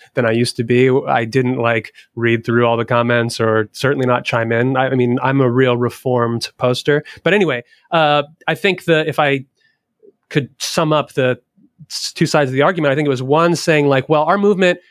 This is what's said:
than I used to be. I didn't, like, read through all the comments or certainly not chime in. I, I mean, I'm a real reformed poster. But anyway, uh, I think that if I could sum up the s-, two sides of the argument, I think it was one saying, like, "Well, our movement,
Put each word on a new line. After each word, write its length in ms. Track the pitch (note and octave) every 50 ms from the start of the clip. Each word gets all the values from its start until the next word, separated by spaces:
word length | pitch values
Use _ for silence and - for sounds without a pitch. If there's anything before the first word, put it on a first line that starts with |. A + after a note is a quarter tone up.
| - _ _
than 120 | - A#2+
I 60 | A2+ A2+
used 240 | A#2 A#2+ A#2 -
to 80 | - A#2+
be. 260 | A2+ B2 B2 B2+ C3
I 340 | B2+ C#3 C3+ C#3 C#3 B2 A#2
didn't, 340 | A2+ A2 C3 B2+ B2 B2+ C3
like, 340 | A#2 A#2 A#2 A2+ A2+ - - - - _ _
read 280 | A#2 A#2 A#2 A#2 A2+ A2+
through 220 | - A#2 A#2 A#2+
all 100 | A#2 A#2
the 80 | A#2 A#2
comments 540 | - B2 A#2+ A#2+ A#2+ A#2+ A#2 A#2 A2+ - -
or 300 | A#2 A2 A2 A2 A2 A2 -
certainly 340 | - - C3 C#3+ C#3 B2+
not 180 | B2 B2 B2 -
chime 260 | - - A#2+ A2+ A2+
in. 260 | A#2 A#2 A#2+ C3 C3+
I, 100 | C3 C3 C3
I 60 | C3
mean, 220 | B2+ B2 A#2+ A#2+ C3 B2+
I'm 180 | C3 C3+ C#3
a 100 | C3+ B2
real 260 | A#2 B2+ C3 B2+ A#2+
reformed 760 | A#2+ A#2+ A#2 - - - C3 B2 B2 A#2+ A#2 A#2 A2+ - - - -
poster. 460 | C3+ B2 B2+ - - - D3 D3 D3 - - - -
But 100 | E3 F3
anyway, 300 | G#3+ G3 D#3 C3 A#2+ A#2+ _ _ _ _ _ -
uh, 320 | E3 D#3 D3 D3 D3 C#3+ D3+ - _ _ -
I 80 | D#3+
think 280 | D3+ - G3+ F#3 F3+ -
that 200 | - E3 D#3 D#3
if 140 | D#3 C#3 -
I 240 | D3+ C#3+ C#3 C#3 C#3 - _ _ _ _ _ _ _ _ _ _ _ - _ _ _ -
could 180 | - D#3 C3 A2+ _ -
sum 340 | - - - - E3 D3+ D#3
up 200 | D3+ C#3+ - -
the 280 | D3 C3 B2 B2+ - _ _ _ _ _ _ _ - D#3 -
s-, 220 | - - - - -
two 140 | - E3+
sides 240 | D3+ - D#3 D3 C3
of 40 | C3
the 80 | C3 C#3+
argument, 280 | E3 F#3+ E3+ D#3 C#3+
I 60 | C3+
think 100 | D3 D#3
it 40 | C#3+
was 120 | C3+ B2 C3
one 320 | C3 C#3+ D#3 E3 F3 F3
saying, 320 | D3 - - D#3+ D3+ C#3+
like, 220 | C#3+ C3+ C3 B2+ -
"Well, 160 | D#3 D3+ D3+
our 140 | D#3 F#3 G3+
movement, 420 | G3+ G3+ G#3 F3+ F#3+ F3+ F3+ F3+ - _